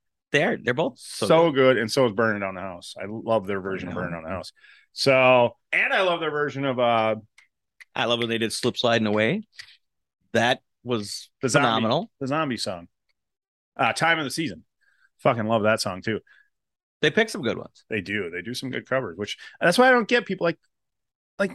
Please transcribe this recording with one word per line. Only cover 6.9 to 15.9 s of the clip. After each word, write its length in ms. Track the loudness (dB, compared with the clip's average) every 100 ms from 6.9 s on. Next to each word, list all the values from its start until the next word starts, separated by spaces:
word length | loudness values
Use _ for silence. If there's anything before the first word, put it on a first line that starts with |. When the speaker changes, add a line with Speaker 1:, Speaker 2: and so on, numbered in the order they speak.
| 4 2 -2 -6 _ _ _ _ -20 -10
Speaker 1:
I 100 | -4
love 160 | -2 0
when 80 | -2
they 100 | -2
did 140 | -2
Slip 240 | -2 -2 0
Sliding 280 | 2 2 2
Away. 360 | 2 2 0 -6 -18 -20 _ _ _ _ _ _
That 280 | 0 2 0 _ _
was 440 | -6 -4 -4 -12 -16 _
Speaker 2:
The 60 | 0
zombie, 160 | 4 4
Speaker 1:
phenomenal. 440 | 2 0 -2 -4 -10
Speaker 2:
the 60 | -4
zombie 280 | -4 -4 -4
song. 320 | -8 -10 -14 _ _ _ _ _ _ _ _ -4
Uh, 160 | -2
Time 260 | 0 0 0
of 60 |
the 60 | -2
Season. 340 | -6 -6 -8 -18 _ _ _ _ _
Fucking 280 | 0 0 0
love 160 | 2
that 160 | 2 0
song, 220 | -2